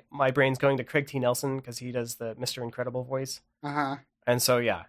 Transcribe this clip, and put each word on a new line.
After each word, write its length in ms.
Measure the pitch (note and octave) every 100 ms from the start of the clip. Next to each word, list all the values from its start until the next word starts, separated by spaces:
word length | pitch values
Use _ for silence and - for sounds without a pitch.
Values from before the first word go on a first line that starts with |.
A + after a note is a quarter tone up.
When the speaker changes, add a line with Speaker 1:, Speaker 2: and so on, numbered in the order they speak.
| -
Speaker 1:
my 220 | C#3+ C3
brain's 260 | C3 C3+ C3
going 200 | C#3+ C3+
to 60 |
Craig 220 | A#2+ D3+ C#3+
T. 140 | C3+
Nelson, 420 | B2 B2 C#3 C3+
'cause 160 | B2+ A2+
he 140 | B2
does 240 | A#2+ A#2 -
the 180 | A2+ G#2+
Mister 280 | B2 -
Incredible 400 | A#2 - B2 B2+
voice. 380 | B2+ C3 C3+ - _ _
Speaker 2:
Uh-huh. 360 | D3 D3 C#3 C#3 - _ -
Speaker 1:
And 160 | B2
so, 160 | - B2
yeah. 280 | A#2 F2